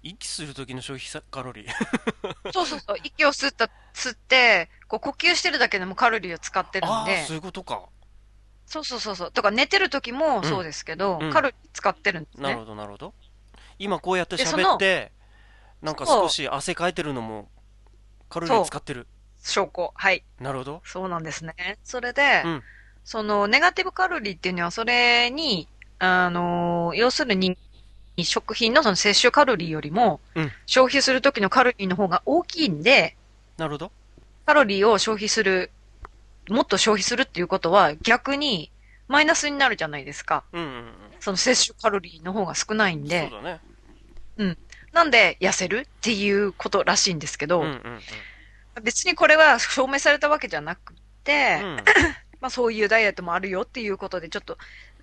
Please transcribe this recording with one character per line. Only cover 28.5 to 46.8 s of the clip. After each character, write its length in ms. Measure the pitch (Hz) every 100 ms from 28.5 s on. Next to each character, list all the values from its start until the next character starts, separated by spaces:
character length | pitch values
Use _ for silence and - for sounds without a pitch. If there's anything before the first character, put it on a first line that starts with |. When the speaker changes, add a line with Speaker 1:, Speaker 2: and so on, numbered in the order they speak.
Speaker 2:
品 200 | 220 226
の 80 | 269
そ 80 | 254
の 60 | 180
摂 240 | 208 202
取 120 | 247
カ 120 | 285
ロ 120 | 285 208
リ 100 | 170
ー 40 |
よ 100 | 156
り 100 | 147
も、 300 | 180 233 147 - 165
Speaker 1:
う 60 |
ん。 100 | 151 - -
Speaker 2:
消 200 | 262 254
費 160 | 277
す 100 | 262
る 80 | 262
時 200 | 277 233
の 100 | 196
カ 140 | 269
ロ 80 | 247 233
リ 100 | 190
ー 20 |
の 80 | 180
方 100 | 190
が 160 | 180 -
大 180 | 311
き 220 | 349 339 277
い 20 |
ん 140 | 147
で、 340 | 190 262 165 - _ - _ -
Speaker 1:
な 100 | 160
る 60 |
ほ 60 | 147
ど。 140 | 165 - _ - - _ -
Speaker 2:
カ 80 |
ロ 100 | 294
リ 140 | 226 196
ー 100 | 208
を 100 | 202
消 180 | - 214
費 120 | 208
す 140 | 220
る、 280 | 196 185 180 - - - - - - - -
も 140 | 240
っ 40 | -
と 120 | 190
消 160 | -
費 80 | 208
す 140 | - 240
る 60 |
っ 40 | 262
て 140 | -
い 20 |
う 60 | 175
こ 100 | 190
と 140 | 165
は 220 | 196 165 156
逆 400 | - 240 - 277
に 340 | 294 190 147 - - - -
マ 140 | 285
イ 40 | 311
ナ 80 |
ス 140 | - 294
に 80 | 285
な 120 | 262
る 80 | 208
じ 80 |
ゃ 40 | 156
な 100 | 147
い 60 |
で 80 | 135
す 120 | 143
か。 200 | - 151 -
Speaker 1:
う 80 | 170
ん 20 |
う 20 |
ん 40 | 160
う 100 | 127
ん。 140 | 117 110 - -
Speaker 2:
そ 120 | -
の 60 | 185
摂 320 | 254 247 -
取 120 | -
カ 100 | 220
ロ 80 | 202
リ 220 | 170 160
ー 20 |
の 80 | 170
方 140 | 208 180
が 80 |
少 200 | - -
な 140 | 214 202
い 80 | 156
ん 80 |
で。 240 | 143 175 143
Speaker 1:
そ 100 | 107
う 40 |
だ 80 | 147
ね。 100 | 165 - - - - - - - -
Speaker 2:
う 80 |
ん。 140 | 196 165 - - -
な 120 | 330
ん 60 | 320
で 280 | 240 185 -
痩 120 | 185
せ 140 | - 180
る 220 | 214 285
っ 120 | -
て 100 | 220
い 180 | 208 202
う 220 | 202 202
こ 180 | - 214
と 140 | 302